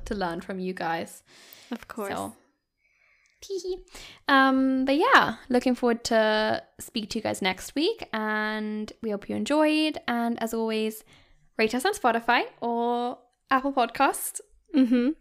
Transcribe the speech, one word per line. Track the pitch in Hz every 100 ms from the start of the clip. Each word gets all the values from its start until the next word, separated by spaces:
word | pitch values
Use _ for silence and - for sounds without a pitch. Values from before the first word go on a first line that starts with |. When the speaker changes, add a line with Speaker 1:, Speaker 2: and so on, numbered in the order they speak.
| -
Speaker 1:
to |
learn | 208 180 170
from | 190 190
you | 185 185
guys. | 170 165 180 - _ - - - -
Speaker 2:
Of | 233 -
course. | - 196
Speaker 1:
So, | 185 196 - _ _ _ _ _ _ _ _ _ _
tee-hee. | - 392 381 370 - - - - -
Um, | 277 269 262 262 262 262
but | 285
yeah, | 466 285 180 226 -
looking | 247 254 247
forward | 247 233 -
to | 226 220 214 214 226 - -
speak | - 226 214
to | 226
you |
guys | 214 208
next | 190 190 - 277
week, | 349 453 -
and | 220 214 214 214 214 214 214 214 -
we | 226
hope | 202 -
you | 208
enjoyed. | 214 294 302 311 208 196 -
And | 240 233 233
as | 226
always, | 226 226 220 220 220 - - _ _ _ -
rate | 220
us | 247 370
on |
Spotify | 427 247 226 233 247 466 -
or | 233 233 240 240 240 - _ _ _
Apple | 269 277
Podcast, | 277 233 - 277 - - - - _ _ 311
Speaker 2:
Mm-hmm. | 247 247 247 320